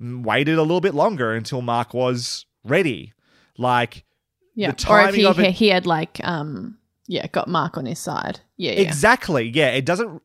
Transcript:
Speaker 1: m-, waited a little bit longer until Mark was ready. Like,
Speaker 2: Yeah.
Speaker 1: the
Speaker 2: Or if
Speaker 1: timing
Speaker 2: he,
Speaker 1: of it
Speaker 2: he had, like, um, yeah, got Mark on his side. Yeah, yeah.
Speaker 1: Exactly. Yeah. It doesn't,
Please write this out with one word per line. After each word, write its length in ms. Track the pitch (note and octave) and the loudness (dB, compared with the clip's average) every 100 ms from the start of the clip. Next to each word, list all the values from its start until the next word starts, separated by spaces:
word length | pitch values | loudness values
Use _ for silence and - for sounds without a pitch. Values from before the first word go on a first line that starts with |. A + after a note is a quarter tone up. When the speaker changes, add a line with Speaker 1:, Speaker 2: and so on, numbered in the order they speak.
Speaker 1:
m-, 220 | A#2+ B2 | -12 -6
waited 340 | A2 A#2 D3 D#3+ | 0 0 2 2
a 60 | |
little 180 | D#3 F3+ | 2 2
bit 140 | F#3+ | 0
longer 380 | C#3+ G#3 E3+ A2+ | 2 0 0 -2
until 280 | A2+ A2 C3 | -2 -4 -6
Mark 300 | A#2+ A#2 A#2 | -2 -2 -2
was 540 | B2 B2+ B2 A#2+ - - _ | -2 -2 -2 -6 -10 -14 _
ready. 500 | G#2+ E3 D3 F2+ G#2+ _ _ _ _ - | -2 0 0 -4 -12 _ _ _ _ -4
Like, 460 | B2+ A#2+ A#2+ - - _ _ _ _ | 0 0 0 -6 -20 _ _ _ _
Speaker 2:
Yeah. 140 | A3+ F3+ | -4 -4
Speaker 1:
the 40 | - - | -2 4
Speaker 2:
Or 120 | G#3 | 6
if 40 | G3 | 6
Speaker 1:
timing 80 | G3+ | 4
Speaker 2:
he, 40 | F#3+ | 4
Speaker 1:
of 140 | F3 | 4
it 100 | F#3 | 2
Speaker 2:
he 160 | F3+ G#3 | 4 4
had, 180 | F3+ | 4
like, 360 | F3+ D#3+ - - | 2 -2 -2 -8
um, 540 | - D#3+ D3+ G#2 A#3+ - _ _ - | -6 -6 -6 -10 -12 -16 _ _ -8
yeah, 180 | E3 - | -8 -4
got 220 | - - | -4 -2
Mark 280 | D#3+ E3 D#3+ | -2 -2 -4
on 100 | C3 | -8
his 120 | D#3+ | -8
side. 400 | - - - - _ - | -8 -6 -6 -8 _ -8
Yeah, 140 | D#3 | -2
yeah. 80 | G#2 | 0
Speaker 1:
Exactly. 680 | F3+ D3 G#3+ C4 - C#3 A2+ | 0 2 2 2 0 -2 0
Yeah. 220 | D3 C3+ | 0 2
It 140 | C3 | 2
doesn't, 380 | C3 F#3 A3+ C#3 | 0 -2 -4 -8